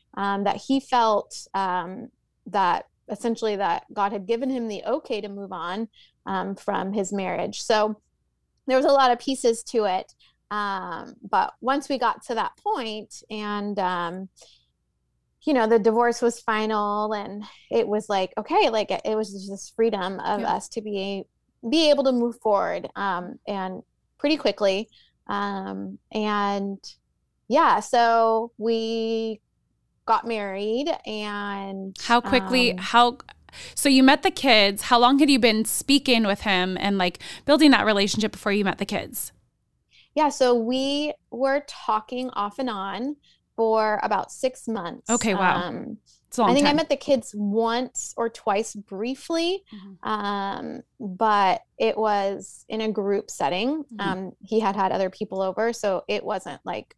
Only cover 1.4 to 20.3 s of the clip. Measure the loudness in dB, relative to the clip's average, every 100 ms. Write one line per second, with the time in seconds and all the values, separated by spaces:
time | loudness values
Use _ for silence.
1.4 | -8 -4 -2 -2 -4 -10 -14 _ _ _
2.4 | -4 0 2 2 -4 _ -12 -6 -4 -2
3.4 | -2 0 0 -2 -4 -4 -2 -2 -4 -2
4.4 | -2 -2 -4 -6 -4 -4 -4 -6 -6 -10
5.4 | -10 -8 -6 -6 -8 _ _ _ -6 -4
6.4 | -4 -6 -4 -2 -2 -4 -2 -4 -4 -4
7.4 | -4 -6 0 2 2 -2 _ _ _ _
8.4 | _ _ 0 2 4 6 4 2 -2 0
9.4 | 2 0 -2 0 0 -2 -6 _ _ _
10.4 | _ -6 -4 -4 -6 -10 -12 -16 -2 0
11.4 | 0 -2 -2 -2 -2 0 0 -2 -6 -4
12.4 | -4 -4 -4 -4 -4 -8 -12 -20 -12 -8
13.4 | -6 -4 -4 -2 -2 -2 -4 -6 -12 _
14.4 | -20 _ _ _ _ _ _ _ _ _
15.4 | 0 2 4 4 4 4 2 2 -2 -2
16.4 | -2 0 0 0 0 -2 -2 -4 -6 -12
17.4 | -14 -20 _ 0 0 -2 0 -2 -2 -6
18.4 | 0 2 4 2 -2 -4 -2 -2 -4 -8
19.4 | -12 -14 -12 0 2 2 -4 -4 -4